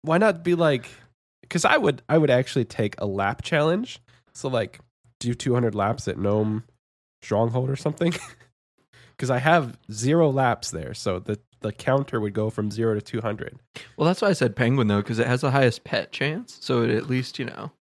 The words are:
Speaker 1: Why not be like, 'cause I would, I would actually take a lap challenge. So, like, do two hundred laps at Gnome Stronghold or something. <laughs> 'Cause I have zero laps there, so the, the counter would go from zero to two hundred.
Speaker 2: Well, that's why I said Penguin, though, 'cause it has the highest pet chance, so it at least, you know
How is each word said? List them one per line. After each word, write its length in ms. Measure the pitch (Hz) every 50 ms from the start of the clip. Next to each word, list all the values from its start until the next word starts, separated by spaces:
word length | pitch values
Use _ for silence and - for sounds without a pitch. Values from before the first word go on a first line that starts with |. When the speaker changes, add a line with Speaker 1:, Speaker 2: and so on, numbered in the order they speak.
Speaker 1:
Why 160 | - 151 160 180
not 260 | 214 220 185 165 165
be 100 | 175 175
like, 340 | 165 170 156 143 123 - - - - - _ _ _ _ _ _ _ - _
'cause 140 | - 175 -
I 120 | - 147 339
would, 220 | - 196 - - _ -
I 80 | 151
would 140 | 165 156 139
actually 340 | 123 123 131 - - 135 117
take 300 | - - - 110 104 - -
a 80 | 104
lap 360 | 104 95 98 98 98 - -
challenge. 560 | - - 170 151 151 160 170 202 247 - - - _ _ _ _ _ _ _
So, 140 | - - 135
like, 300 | 131 117 104 - - - - _ _ _ _ _ _ _
do 140 | - 120 120
two 200 | - - 135 120
hundred 200 | 123 120 113 101
laps 320 | 104 98 104 117 - -
at 100 | - - -
Gnome 440 | 95 101 104 107 107 107 107 110 117 _ _ _ _ _ _ _ _ _ _ _
Stronghold 460 | - - 107 104 113 117 113 127 127 135
or 40 | 139
something. 360 | - - 160 156 - 170 170 170 -
<laughs> 1000 | - - - _ - _ _ _ _ _ _ _ _ _ _ - - _ _ -
'Cause 120 | - 123
I 80 | 131 123
have 380 | 127 156 170 175 139 120 110 _ _ -
zero 400 | 107 107 117 131 156 170 165 147
laps 400 | 131 135 151 170 - - - -
there, 220 | - 80 76 64
so 260 | - - - 104 92 92
the, 220 | 101 - 104 - _ _ _ _
the 100 | - 107
counter 480 | - - - - 131 139 139 - - 120
would 140 | 107 104 98
go 160 | 110 107 110
from 200 | - - 107 104
zero 220 | 98 110 113 113 107
to 60 | 104
two 220 | - - - 113
hundred. 360 | 110 110 104 110 - - - - _ _ _ - - - _
Speaker 2:
Well, 100 | - 151
that's 140 | 165 185 -
why 80 | 214 202
I 60 | 180
said 200 | - 131 117 101
Penguin, 320 | - 127 117 131 139 117 104
though, 140 | 101 101
'cause 160 | 98 - 117 110
it 80 | 120
has 140 | 123 123 127
the 100 | 143 139
highest 320 | 127 139 135 120 110 - _
pet 280 | - - - - -
chance, 460 | - - 131 147 156 202 247 - - -
so 220 | - - 135 120
it 80 | 117 113
at 180 | - 110 - 151
least, 300 | 127 127 123 - - -
you 80 | 127
know 260 | 117 - - - - _ _